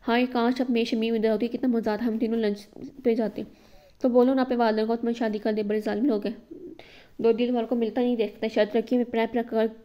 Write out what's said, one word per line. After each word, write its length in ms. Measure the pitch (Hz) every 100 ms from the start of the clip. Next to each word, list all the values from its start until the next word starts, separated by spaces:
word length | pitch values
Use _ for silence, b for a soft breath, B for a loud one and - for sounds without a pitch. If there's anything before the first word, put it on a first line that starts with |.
"हाय 240 | - 233 254
काश 360 | 247 233 247
अब 80 | 254
मैं 160 | 233 233
शमीम 300 | 226 226 226
इधर 140 | 220
होती, 180 | 214 233
कितना 220 | - 262
मज़ा 240 | 233 220
आता, 120 | 208 233
हम 120 | 220
तीनों 220 | 220 226
लंच 280 | 214 208 - - 277 -
पे 120 | 247 226
जाते।" 300 | 214 214 220 b b b b _
"तो 80 | 262
बोलो 240 | 240 247
ना 80 | 269
अपने 140 | 254 240
वालिद 320 | 226 214 220
को, 80 | 233
तुम्हारी 240 | 233 233
शादी 200 | 220 208
कर 140 | 226
दे, 100 | 214
बड़े 180 | 208 214
जालिम 240 | 208 208 277
लोग 200 | 208 208
हैं। 120 | - - - - - B B B -
दो 120 | 226
दिल 180 | 220 240
वालों 160 | 240 226
को 80 | 247
मिलता 260 | 220 214
नहीं 160 | 247 240
देखता, 300 | 208 - 220
शर्त 280 | 220 208 226
रखी 200 | 226 247
है 60 |
मैं 100 | 240
पढ़ाई, 160 | 226 226
पढ़ा 140 | 233
कर 280 | 233 220 226 226